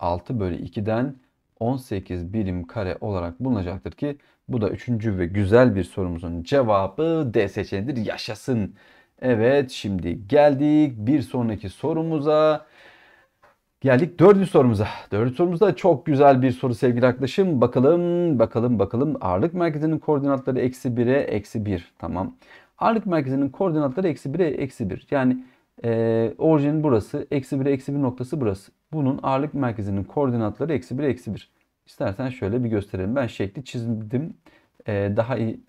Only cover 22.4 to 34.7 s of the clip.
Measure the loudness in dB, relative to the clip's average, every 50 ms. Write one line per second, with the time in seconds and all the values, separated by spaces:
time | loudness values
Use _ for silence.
22.4 | _ -20 -20 -20 -20 _ _ -4 0 0 0 0 -2 -2 -2 -2 0 0 -2 -2
23.4 | -2 -2 -2 -2 -2 0 0 0 0 -2 -2 -2 -2 -2 -2 -4 -6 -6 -2 -2
24.4 | 0 0 -2 -2 -6 -6 -6 -6 -6 -6 -6 -8 -6 -4 -2 0 2 2 0 0
25.4 | -4 -12 _ _ _ _ _ -8 -4 -2 0 0 2 2 2 2 0 0 -2 0
26.4 | 2 4 4 4 4 2 0 0 2 2 2 2 0 -2 -6 -8 -6 -4 -4 -4
27.4 | -4 -2 -4 -2 0 0 0 -2 -2 -4 -4 -2 -2 -2 -2 -4 -8 -8 -4 -2
28.4 | -2 -2 -2 -4 -8 -16 _ _ _ _ -4 -2 0 0 0 -2 -2 -2 0 0
29.4 | -2 -2 -2 -2 -2 -2 -4 -4 -4 -4 -4 -4 -4 -4 -4 -2 0 0 0 0
30.4 | -2 -2 -4 -4 -4 -4 -4 -4 -4 -6 -6 -4 -2 -2 -2 -4 -4 -10 -10 -10
31.4 | -12 _ _ _ _ _ _ _ _ _ -10 -6 -6 -6 -4 -4 -6 -8 -6 -4
32.4 | -4 -2 -2 -2 -2 0 0 -2 -2 -4 -6 -6 -4 -4 -2 -2 -4 -4 -4 -6
33.4 | -6 -6 -6 -10 -12 -10 -8 -6 -4 -4 -4 -4 -6 -4 -4 -4 -4 -6 -10 _
34.4 | _ _ -20 _ _ _